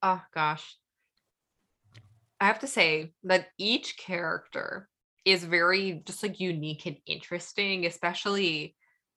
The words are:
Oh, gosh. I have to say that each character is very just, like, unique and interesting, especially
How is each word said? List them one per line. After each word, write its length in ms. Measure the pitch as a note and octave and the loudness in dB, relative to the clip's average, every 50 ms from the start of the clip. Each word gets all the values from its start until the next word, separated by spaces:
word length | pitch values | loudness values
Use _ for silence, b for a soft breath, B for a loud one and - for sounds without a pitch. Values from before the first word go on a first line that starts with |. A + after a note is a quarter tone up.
Oh, 180 | - F#3+ F#3 F3 - _ - | 0 2 2 0 -2 _ -4
gosh. 400 | E3 D#3 D3+ D#3 D3+ - - - _ _ _ _ _ _ _ _ _ _ _ _ _ _ _ _ _ _ _ _ _ _ _ - - - _ _ _ _ _ _ - | -2 0 0 -2 -4 -8 -14 -20 _ _ _ _ _ _ _ _ _ _ _ _ _ _ _ _ _ _ _ _ _ _ _ -20 -20 -20 _ _ _ _ _ _ 2
I 60 | G3 | 2
have 120 | G3+ A3 A3 | 2 4 2
to 80 | - | -2
say 460 | C4 - A3+ F3 D#3+ D#3 D#3 D#3+ D#3+ - _ | -2 2 4 4 4 4 2 -2 -6 -12 _
that 240 | - F#3 F#3 F#3 - - _ | 2 4 4 4 4 -2 _
each 400 | - F#3+ G#3+ A#3+ C#4 - - - | -4 0 0 0 0 -2 -6 -10
character 920 | - - - F3+ E3+ F3 D#3+ F3 - - _ - - - - - G3 G3 _ _ _ _ _ _ _ _ | -12 -8 -6 -6 -4 -2 -4 -4 -6 -8 _ -8 -8 -8 -6 -8 -10 -12 _ _ _ _ _ _ _ _
is 200 | F#3+ F#3+ F3+ E3+ | 4 4 4 2
very 580 | E3 F3 E3+ E3+ F3 F#3 G3 G3 F#3+ F3 D#3 - | 2 2 4 6 4 4 4 2 0 -4 -6 -10
just, 200 | - F#3 - - | -12 -8 -4 -4
like, 160 | G#3 F3+ - | -4 -4 -2
unique 460 | F#3 F3+ E3 D#3 D3+ D#3 D3+ C#3+ - | -2 -2 -2 -2 -4 -6 -6 -6 -8
and 100 | F3 C#3+ - _ | -8 -8 -8 _
interesting, 800 | - D3 - - - F3 F3 - - - - G3+ G3 F#3+ F#3 E3+ | -8 -6 -6 -6 -8 -8 -8 -8 -6 -4 -2 0 0 0 0 -2
especially 880 | E3+ E3+ - - F3 F3 - - G#3 G3+ G3+ G3 E3+ D#3 D3+ D3+ - - _ _ _ _ _ _ _ _ | -4 -4 -2 -2 -2 -2 -2 -2 -2 0 2 2 0 0 -2 -6 -10 -14 _ _ _ _ _ _ _ _